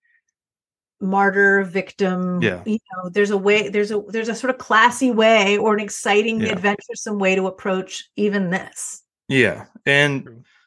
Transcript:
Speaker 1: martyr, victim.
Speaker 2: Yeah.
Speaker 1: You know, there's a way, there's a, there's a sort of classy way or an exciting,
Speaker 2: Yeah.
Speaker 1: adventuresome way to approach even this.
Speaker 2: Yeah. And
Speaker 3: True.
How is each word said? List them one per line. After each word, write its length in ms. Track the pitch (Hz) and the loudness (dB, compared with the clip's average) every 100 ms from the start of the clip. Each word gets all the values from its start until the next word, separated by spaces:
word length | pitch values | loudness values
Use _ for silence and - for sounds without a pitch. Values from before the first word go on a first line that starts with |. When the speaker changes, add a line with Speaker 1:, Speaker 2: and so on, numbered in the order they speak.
| _ _ _ _ _ _ _ _ _ - | _ _ _ _ _ _ _ _ _ -8
Speaker 1:
martyr, 640 | 196 196 202 196 202 196 | -2 2 2 4 4 4
victim. 800 | 190 190 180 - 190 180 180 180 | 0 -4 -6 -2 -2 0 -2 0
Speaker 2:
Yeah. 200 | 110 90 - | 0 -2 -4
Speaker 1:
You 120 | 214 _ 180 | -4 _ -12
know, 60 | 180 | -6
there's 220 | 202 202 | -2 0
a 60 | 202 | 0
way, 320 | 196 214 208 | 2 2 0
there's 220 | 208 208 | -2 -2
a, 100 | 208 208 | -4 -6
there's 200 | 220 226 | -8 -6
a 60 | 220 | -4
sort 160 | 254 | -4
of 80 | 254 | -4
classy 500 | - 220 233 - 262 | 0 4 4 2 0
way 460 | 220 220 220 196 208 | 4 4 4 4 2
or 160 | 214 | 2
an 60 | 208 | 0
exciting, 640 | 208 - 220 208 226 220 | -2 -6 0 0 2 -2
Speaker 2:
Yeah. 100 | 220 | -2
Speaker 1:
adventuresome 640 | 190 202 202 - 233 226 208 | -2 -2 -2 -8 -12 -8 -2
way 180 | 190 190 | 0 0
to 120 | 190 | -2
approach 560 | 185 208 190 185 - - - | -6 -4 -4 -6 -12 -14 -4
even 360 | 208 202 185 | -2 0 -2
this. 500 | 180 - - - - _ _ - | -4 -6 -14 -14 -14 _ _ -2
Speaker 2:
Yeah. 380 | 135 107 85 - - - | 2 2 0 -12 -10 0
And 380 | 143 147 139 127 | 2 2 0 -8
Speaker 3:
True. 180 | 117 - _ | -20 -20 _